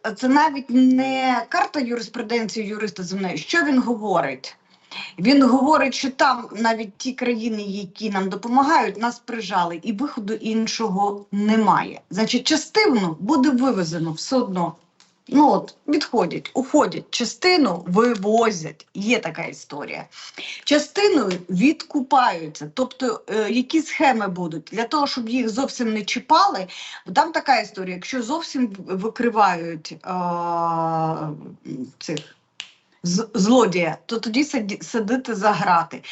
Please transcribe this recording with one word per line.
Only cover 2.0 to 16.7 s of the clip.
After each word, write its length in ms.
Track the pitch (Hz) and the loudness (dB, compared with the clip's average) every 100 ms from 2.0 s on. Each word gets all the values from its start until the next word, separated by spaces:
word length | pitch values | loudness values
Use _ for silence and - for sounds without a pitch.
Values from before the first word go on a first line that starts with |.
| - - 214 233 220 226 202 | -6 -10 -4 -2 -2 -6 -6
юриста 360 | 208 208 185 | -6 -8 -8
земної. 360 | 180 196 185 147 | -8 -6 -4 -6
Що 260 | - 339 | -2 0
він 140 | 294 254 | 4 2
говорить? 800 | 220 220 208 170 143 131 - - _ _ _ - - - | 2 -2 0 0 0 -6 -14 -20 _ _ _ -16 -16 -2
Він 240 | 208 285 | 4 6
говорить, 520 | 254 262 269 302 269 | 6 4 4 4 2
що 160 | - 262 | -2 -6
там 380 | - 285 240 220 | 0 2 2 -6
навіть 440 | 202 226 226 214 _ | -2 0 0 -6 _
ті 160 | 254 | -10
країни, 500 | 262 247 226 226 214 | -4 -2 -2 -2 -4
які 480 | 202 202 190 - 214 | -6 -8 -10 -8 -4
нам 180 | 196 196 | -2 -2
допомагають, 680 | 196 240 254 277 320 214 202 | -4 0 2 4 4 2 -2
нас 200 | 240 - | -4 -4
прижали, 600 | - 233 190 196 175 170 | -10 -10 -2 0 0 -4
і 100 | 214 | -6
виходу 400 | 208 285 - 202 | -4 -4 -6 -6
іншого 920 | 220 226 220 220 - 220 185 202 202 - | -6 -2 -2 -2 -2 -2 0 0 -2 -6
немає. 680 | 202 208 220 196 165 - - _ | 0 2 4 4 2 0 -10 _
Значить, 360 | 180 220 247 254 | -4 0 0 0
частину 680 | 311 - 440 427 233 175 156 | -2 0 2 4 4 0 -4
буде 300 | 196 302 285 | 0 2 4
вивезено 600 | 247 262 190 160 165 160 | 4 2 0 -2 -2 -4
все 240 | 156 - 262 | -6 -2 -2
одно. 400 | 196 185 165 - _ _ _ _ - | 0 -2 -4 -6 _ _ _ _ 0
Ну 220 | 277 262 | 4 6
от, 220 | 185 - - - | 4 -2 -14 -2
відходять, 600 | 302 - 226 170 156 - | -2 0 0 0 -4 -6
уходять, 500 | - 262 | -6 2